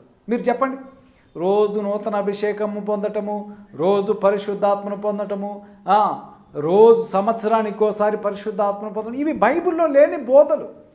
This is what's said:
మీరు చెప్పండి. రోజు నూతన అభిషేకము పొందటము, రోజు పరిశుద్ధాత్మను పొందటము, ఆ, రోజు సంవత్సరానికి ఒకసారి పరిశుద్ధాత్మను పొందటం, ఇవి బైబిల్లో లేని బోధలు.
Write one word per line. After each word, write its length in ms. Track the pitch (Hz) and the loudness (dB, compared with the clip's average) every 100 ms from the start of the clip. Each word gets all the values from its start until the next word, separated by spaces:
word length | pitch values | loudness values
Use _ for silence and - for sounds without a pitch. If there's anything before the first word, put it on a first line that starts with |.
| _ _ - | _ _ -6
మీరు 140 | 233 | -2
చెప్పండి. 340 | 240 240 262 262 - - _ _ _ 151 | 0 0 -2 -4 -14 -20 _ _ _ -4
రోజు 440 | 180 208 208 208 | 0 2 2 0
నూతన 360 | 202 202 220 208 | -4 -4 -4 -2
అభిషేకము 640 | 196 196 208 202 214 208 | -4 -4 -4 -4 -6 -6
పొందటము, 760 | 202 208 208 208 202 208 208 - - | -4 -4 -2 -4 -6 -8 -10 -18 -20
రోజు 380 | 131 170 202 202 | -2 0 0 0
పరిశుద్ధాత్మను 840 | 208 196 202 202 196 202 202 202 202 | 0 0 0 -4 -2 0 0 -4 -6
పొందటము, 720 | 208 202 196 196 202 202 - - 165 | -4 -4 -6 -6 -8 -10 -16 -14 0
ఆ, 420 | 202 196 143 - - - | 2 2 -2 -12 -20 -14
రోజు 480 | 147 151 190 226 226 | -6 0 6 8 8
సంవత్సరానికి 840 | - 190 208 226 214 226 214 202 | 2 -2 0 -2 0 0 -2 0
ఒకసారి 320 | 214 202 208 208 | -2 0 -2 0
పరిశుద్ధాత్మను 760 | 208 196 220 208 202 202 208 | -6 -6 -8 -2 -2 -2 -8
పొందటం, 200 | 202 214 | -8 -8
ఇవి 180 | 254 294 | -4 -4
బైబిల్లో 540 | 240 202 320 359 330 320 | 2 2 2 -2 0 2
లేని 300 | 277 320 349 | 6 4 2
బోధలు. 580 | 233 269 302 240 - - - | 4 6 6 2 -4 -16 -20